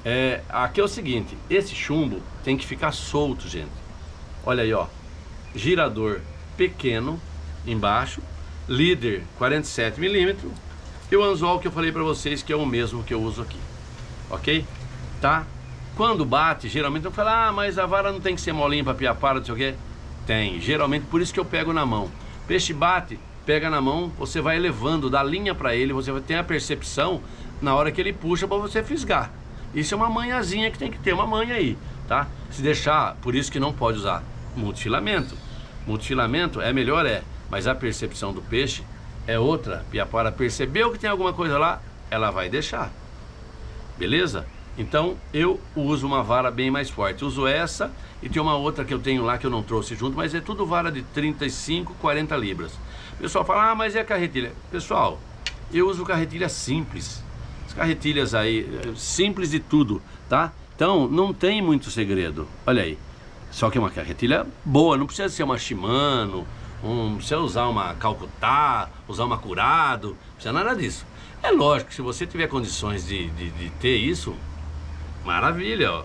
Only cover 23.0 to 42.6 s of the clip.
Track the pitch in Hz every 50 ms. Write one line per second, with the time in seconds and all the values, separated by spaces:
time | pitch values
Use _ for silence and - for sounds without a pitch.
23 | - - 117 107 - - - - - - 151 156 151 160 160 147 135 131 139 165
24 | 175 170 160 - 143 135 - 160 151 151 160 165 175 180 139 107 110 143 165 160
25 | 135 127 127 139 139 139 151 190 208 202 180 - 143 131 117 117 131 135 139 135
26 | 131 135 139 135 131 - 160 170 175 170 170 147 - - 151 - - - - -
27 | 147 175 185 - - - - - - - - - - 143 135 143 147 156 147 165
28 | 180 196 196 - - 165 175 170 190 185 196 202 208 202 - 220 220 - 285 330
29 | 262 208 190 147 120 - - - - - - - - - - 147 151 151 202 202
30 | 220 233 226 226 233 240 247 254 226 175 185 214 220 220 220 - 277 226 - -
31 | - 196 175 180 208 220 220 214 226 240 247 233 180 127 107 - - - - -
32 | - - 117 131 143 - - - - - - 135 135 147 147 - - 143 151 156
33 | 135 98 - - - - 185 190 185 - - 151 135 151 135 - 123 113 110 107
34 | 98 98 90 85 80 - - - - - - 127 110 101 95 - - 104 113 143
35 | 190 208 214 180 131 - - - - - - - - - - - - - 107 110
36 | - - 135 131 120 113 120 160 175 165 123 - 87 113 127 135 131 127 147 165
37 | 160 135 110 95 - - - - - - - 101 92 120 131 127 127 117 107 -
38 | - 101 - - - 98 98 95 - - 113 117 139 127 - - - - - -
39 | - - - - - - 113 117 117 135 160 151 - 110 92 82 - - - 104
40 | 98 - - 113 113 110 107 - 131 117 110 - 139 127 135 202 226 240 233 220
41 | - 214 202 185 185 185 170 175 175 160 143 143 156 170 180 - - - - -
42 | - - - 113 110 104 95 95 92 92 98 143